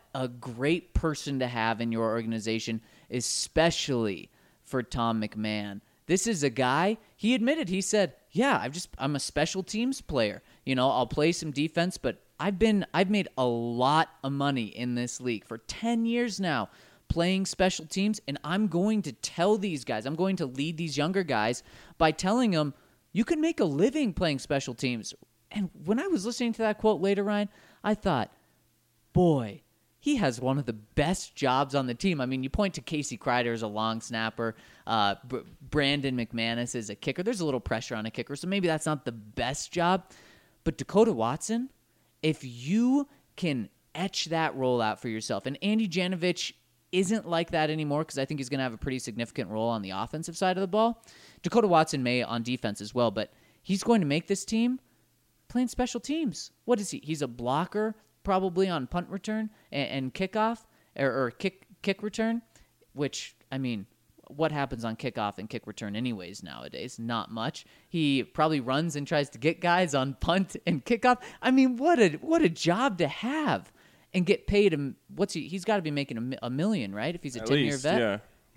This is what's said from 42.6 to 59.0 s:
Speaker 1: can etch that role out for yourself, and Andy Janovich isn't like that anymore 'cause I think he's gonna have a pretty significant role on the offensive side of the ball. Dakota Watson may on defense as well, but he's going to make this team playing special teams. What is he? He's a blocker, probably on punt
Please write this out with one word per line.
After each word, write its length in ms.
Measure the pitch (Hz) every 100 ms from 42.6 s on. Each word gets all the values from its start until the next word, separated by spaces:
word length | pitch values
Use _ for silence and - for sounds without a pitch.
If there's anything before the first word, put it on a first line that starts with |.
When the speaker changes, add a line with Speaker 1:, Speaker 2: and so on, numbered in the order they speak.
| 131 208 247 277 285 _ _ -
Speaker 1:
can 320 | 175 131 104 _ _
etch 320 | - 185 - 160
that 280 | 160 160 135
role 260 | 127 123
out 180 | 110 104
for 80 | 123
yourself, 380 | 110 - 104 127
and 100 | 143
Andy 260 | 202 214 220
Janovich 640 | 160 180 185 180 175 - - _ _ -
isn't 340 | 180 185 220 -
like 220 | 165 165
that 180 | 165 156
anymore 340 | 156 151 143
'cause 140 | 160 139
I 60 |
think 160 | 135 151
he's 80 | 127
gonna 140 | 139
have 100 | 131
a 40 | 113
pretty 200 | - 127
significant 520 | - 110 117 - 95
role 180 | 107 113
on 140 | 113
the 80 | 95
offensive 460 | 95 113 156 165 165
side 200 | 185 185
of 40 |
the 60 | 190
ball. 340 | 208 226 233 - - - -
Dakota 240 | 170 233 214
Watson 340 | 170 160 143
may 200 | 123 123
on 200 | 120 117
defense 380 | 117 123 113 101
as 140 | 104
well, 160 | 123 117
but 220 | 101 107 _ _ _
he's 200 | - 190
going 180 | - 233
to 60 | 151
make 200 | 147 -
this 160 | 196
team 360 | - 220 240 254 _ _ _ _ _ _ _
playing 200 | 240 254
special 320 | - 247 240
teams. 500 | - 311 285 151 - _
What 160 | - 233
is 100 | 202
he? 100 | -
He's 180 | 147 156
a 60 | 139
blocker, 680 | 120 120 139 175 208 220 214 _ _
probably 440 | - 190 190 175 190
on 180 | 170 127
punt 200 | 175